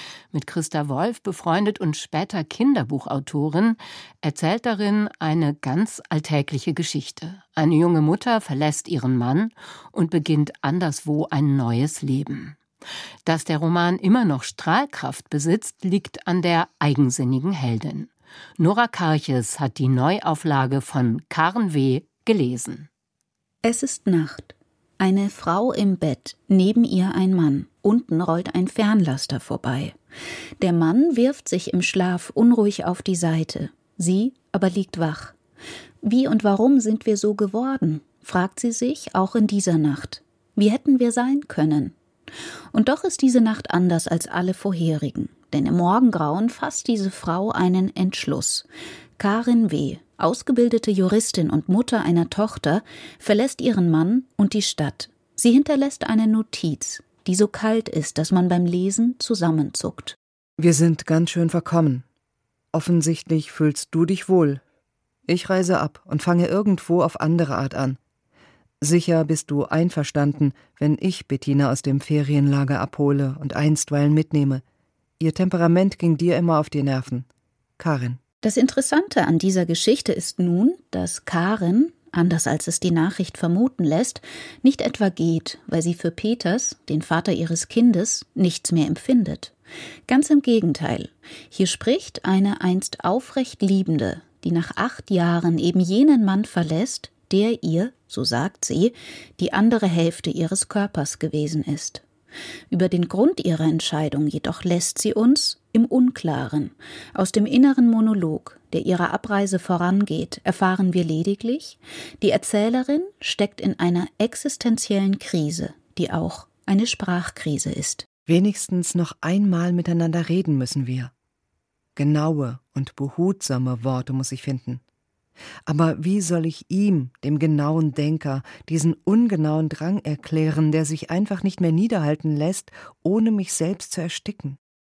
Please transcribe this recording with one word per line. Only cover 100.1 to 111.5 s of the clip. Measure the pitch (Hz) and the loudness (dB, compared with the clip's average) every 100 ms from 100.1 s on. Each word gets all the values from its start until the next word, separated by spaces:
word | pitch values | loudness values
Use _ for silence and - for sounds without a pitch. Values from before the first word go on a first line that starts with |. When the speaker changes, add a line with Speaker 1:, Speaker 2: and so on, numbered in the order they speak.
| 170 - | -2 -6
Speaker 2:
ihres | - 165 196 - | -4 -2 -2 -4
Körpers | 208 202 - 147 - | -4 -4 -4 -6 -4
gewesen | 156 151 151 156 | -4 -2 -2 -2
ist. | - 143 - - - _ _ - - - - | -4 -6 -8 -14 -20 _ _ -18 -16 -16 -6
Über | 180 185 | 0 0
den | 180 170 | 0 -2
Grund | 185 269 381 | 2 2 2
ihrer | - 160 | 0 0
Entscheidung | 160 156 - 151 156 143 151 | 2 0 0 -2 -2 -2 -2
jedoch | 147 - - | -2 -6 -4
lässt | 180 175 - - | -2 -2 -2 -2
sie | 214 | -2
uns | 214 233 302 - - _ | 2 4 4 2 -6 _
im | 226 | 2
Unklaren. | 240 262 254 - 165 135 131 151 - - - - - | 2 4 2 0 -4 -4 -2 -4 -4 -8 -20 -20 -10
Aus | - 185 | -4 0
dem | 220 214 | 0 2
inneren | 269 277 269 240 | 6 6 6 4
Monolog, | 220 220 214 165 156 - - _ | 4 2 2 -2 -4 -8 -20 _
der | 165 - | -4 0
ihrer | 180 175 | 0 0
Abreise | - 220 202 202 185 | -4 -4 -2 0 -2
vorangeht, | - 175 175 196 208 160 170 - | -2 0 2 2 0 -2 -6 -6
erfahren | - 175 190 185 185 | -4 0 0 2 0
wir | 180 | 0
lediglich, | 165 156 170 202 233 | 0 0 0 -2 -4